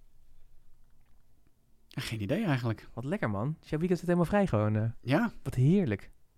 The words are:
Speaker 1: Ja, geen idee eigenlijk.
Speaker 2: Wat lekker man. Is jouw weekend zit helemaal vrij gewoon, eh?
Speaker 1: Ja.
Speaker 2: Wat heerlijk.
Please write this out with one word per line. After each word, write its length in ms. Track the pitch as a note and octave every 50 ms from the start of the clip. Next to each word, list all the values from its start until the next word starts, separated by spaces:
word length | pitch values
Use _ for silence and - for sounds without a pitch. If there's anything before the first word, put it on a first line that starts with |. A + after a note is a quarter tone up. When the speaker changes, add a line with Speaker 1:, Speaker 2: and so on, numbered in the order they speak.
| - - - - - - - - - - - - - - - - - - - - - - - - - - - - - - - _ _ _ _ - _ -
Speaker 1:
Ja, 140 | - -
geen 200 | B2 - A#2 A2
idee 220 | G#2 F#2+ - G3+ A#3
eigenlijk. 420 | F3+ C#3 B2+ A#2+ A#2 G#2+ - - - -
Speaker 2:
Wat 100 | B2 A#2+
lekker 260 | C3+ F#3 G#3+ - A#2
man. 280 | G#2 G2 A2 C#3+ D#3+ - -
Is 60 | -
jouw 100 | D#3+ D3+
weekend 200 | E3+ F3+ F#3 E3
zit 80 | - E3+
helemaal 220 | F3 F3 E3+ D#3+
vrij 180 | G3+ G3+ G3 -
gewoon, 280 | - G#2 G#2+ G#2+ G#2+
eh? 140 | G#2+ G#2+ A2+ - -
Speaker 1:
Ja. 300 | - A#2+ C3+ F3 A#3 A3 - - -
Speaker 2:
Wat 120 | B2+ -
heerlijk. 560 | B2 B2+ C#3+ F3+ G#3 F#3 B2 G#2 - - - - - - - _